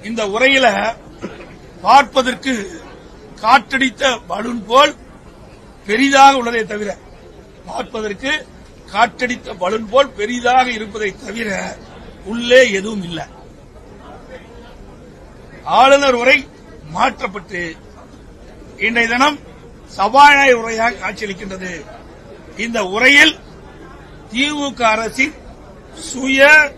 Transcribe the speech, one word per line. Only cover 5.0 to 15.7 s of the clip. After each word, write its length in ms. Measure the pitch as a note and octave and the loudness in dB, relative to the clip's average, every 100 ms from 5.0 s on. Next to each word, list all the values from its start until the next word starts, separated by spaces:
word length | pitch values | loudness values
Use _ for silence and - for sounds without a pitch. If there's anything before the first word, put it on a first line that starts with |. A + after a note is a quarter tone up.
| - - - - - - - - - | -20 -20 -20 -20 -20 -20 -20 -20 -4
பெரிதாக 500 | A3 C#4 C#4 C#4 C#4 | 0 2 6 6 6
உள்ளதே 280 | A#3 A#3 | -2 -4
தவிர, 320 | G#3 G#3 G#3 F3+ - - - - - - - | -4 -6 -8 -10 -16 -20 -20 -20 -20 -20 -12
பார்ப்பதற்கு 800 | A#3 B3 A3+ G#3+ G3+ C4+ D4+ - - - - - | -10 -8 -8 -8 -6 -6 -6 -8 -20 -20 -20 -8
காற்றடித்த 640 | G3 A#3 - B3 - - F#3+ | -2 -2 -2 -6 -6 -10 -6
பலூன் 300 | F3+ A3 A3 | -4 -4 0
போல் 220 | B3 C#4 | 0 0
பெரிதாக 600 | - G#3+ B3 A#3+ B3+ B3 | -4 -6 -4 0 2 0
இருப்பதை 440 | A3+ G#3+ G#3 G#3 F#3 A#3 | -4 -10 -8 -8 -8 -14
தவிர 500 | A3 A3 F#3 F#3 - - - - - | -10 -8 -8 -8 -14 -18 -20 -20 -18
உள்ளே 480 | F#3 A#3 A#3+ B3 B3 | -10 -8 4 4 4
எதுவும் 300 | G3 G3+ G#3+ | 0 -6 -10
இல்லை. 220 | F3 E3 C#3+ - - - - - - - - - - - - - - - - - - - - - - - | -10 -12 -14 -18 -20 -20 -20 -20 -20 -20 -20 -20 -20 -20 -20 -20 -20 -20 -20 -20 -20 -20 -20 -20 -20 -16
ஆளுநர் 500 | C#3+ | -2